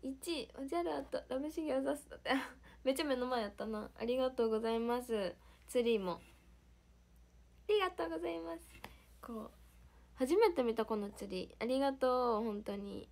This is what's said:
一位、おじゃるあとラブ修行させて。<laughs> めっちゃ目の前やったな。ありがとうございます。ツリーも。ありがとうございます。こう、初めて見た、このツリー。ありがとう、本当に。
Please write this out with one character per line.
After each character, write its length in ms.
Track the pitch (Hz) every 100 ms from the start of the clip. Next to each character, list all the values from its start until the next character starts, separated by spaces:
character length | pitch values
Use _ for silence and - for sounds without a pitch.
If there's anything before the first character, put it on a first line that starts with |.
一 260 | 262 269 -
位、 200 | 320 - -
お 60 | 269
じ 80 |
ゃ 80 | 339
る 120 | 339
あ 80 | 294
と 200 | 277 - -
ラ 100 | 262
ブ 120 | 294
修 120 | 320
行 200 | 311 262
さ 140 | 269 285
せ 80 |
て。 140 | - - - 269 - -
<laughs> 280 | - -
め 80 | 254
っ 20 |
ち 60 | 269
ゃ 40 |
目 120 | 311 254
の 100 | 247
前 160 | 254
や 60 | 208
っ 60 |
た 120 | - 214
な。 240 | 214 214 -
あ 80 |
り 120 | 226 254
が 140 | 254
と 160 | 262 226
う 20 |
ご 100 | 220
ざ 120 | 226
い 60 | 226
ま 240 | 233 240
す。 320 | 247 220 185 - - - -
ツ 160 | 254
リ 140 | 233 226
ー 40 |
も。 120 | 190
あ 80 | 170 - - - - - - _ - - - - - - - -
り 120 | 415
が 100 | 370
と 160 | 359 330
う 40 |
ご 80 | 330
ざ 120 | 339
い 80 | 330
ま 180 | 330 330
す。 120 | - - - - - -
こ 120 | -
う、 160 | 226 - - - - - - -
初 220 | - 262 359
め 140 | 440
て 120 | 349
見 120 | 247
た、 100 | 226
こ 120 | 220 220
の 140 | 202
ツ 160 | - 202
リ 220 | 185 -
ー。 140 | -
あ 40 | 226
り 140 | 262
が 120 | 277
と 480 | 269 254 254 247 220
う、 20 |
本 200 | 226 208
当 140 | 214 202
に。 320 | 202 196 -